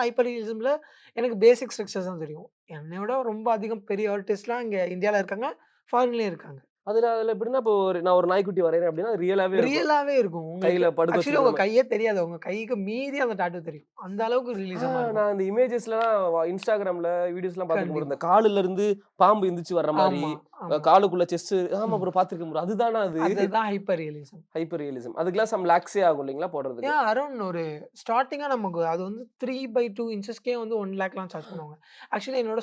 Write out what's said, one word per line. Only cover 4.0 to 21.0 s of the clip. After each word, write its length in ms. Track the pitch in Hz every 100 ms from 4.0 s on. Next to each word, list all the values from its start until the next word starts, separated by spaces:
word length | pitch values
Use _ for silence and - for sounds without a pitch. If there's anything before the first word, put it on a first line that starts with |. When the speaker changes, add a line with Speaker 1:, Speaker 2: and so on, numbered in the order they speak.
| 214
Speaker 1:
ஆர்டிஸ்ட்லாம் 480 | 202 196 202 233 240
இங்க 280 | 233 196 175
இந்தியால 280 | 180 208
இருக்காங்க, 420 | 208 185 196 262 - _ _ -
ஃபாரின்லயும் 340 | 240 247 233 208
இருக்காங்க. 360 | 160 - 139 _ _
Speaker 2:
அதுல, 280 | - 220 233
அதுல 220 | 226 220
எப்படின்னா 220 | 208 233 262
இப்போ 280 | 226 202
ஒரு, 180 | 190 175
நான் 120 | 180
ஒரு 120 | 180 175
நாய்க்குட்டி 360 | 190 196 185
வரையறேன் 280 | 165 170 170
அப்படின்னா 220 | 160 220
அது 60 | 202
ரியலாவே 340 | 180 196 185
இருக்கும். 200 | 190 247
Speaker 1:
ரியலாவே 460 | 302 302 294 285 269
இருக்கும். 240 | 202 165
உங்களுக்கு 420 | 160 175 180 180
Speaker 2:
கையில 60 | 170
படுக்க 300 | 151 165 180
Speaker 1:
actually 160 | 285 294
உங்க 140 | 262
Speaker 2:
வச்சிருக்க 180 | - 196
Speaker 1:
கையே 180 | 226 254
தெரியாது. 380 | 214 226 202
உங்க 140 | 170 170
கைக்கு 380 | 180 208 220 226
மீறி 420 | 196 233 277 285
அந்த 160 | 247
டாட்டூ 260 | 196 175 175
தெரியும். 260 | 160 151 _
அந்த 300 | - 185 202
அளவுக்கு 280 | 220 247 247
Speaker 2:
ஆ, 120 | 202
Speaker 1:
ரியலிசமா 300 | 190 185 262
இருக்கும். 180 | 254 233
Speaker 2:
நான் 260 | 214 208 202
இந்த 60 |
இமேஜஸ்லாம் 880 | 190 220 254 240 220 220 226 214 180
வா-, 160 | 165 165
Instagram-ல 840 | 190 226 214 190 175 170 175 180
வீடியோஸ்லாம் 340 | 180 185 175 175
பார்த்துருக்கும் 240 | 160 185
ப்ரோ. 100 | 156
இந்த 140 | 143 139
Speaker 1:
கண்டிப்பா. 240 | 165 202
Speaker 2:
காலுல 180 | 220 202
இருந்து 440 | 185 190 208 202 _ -
பாம்பு 300 | 190 214 190
எந்திரிச்சு 260 | 175 165
வர்ற 200 | 175 151
மாதிரி, 300 | 151 151 143
Speaker 1:
ஆமா, 200 | 151 147 _ -
ஆமா. 260 | 175 151 160
Speaker 2:
அ, 140 | 190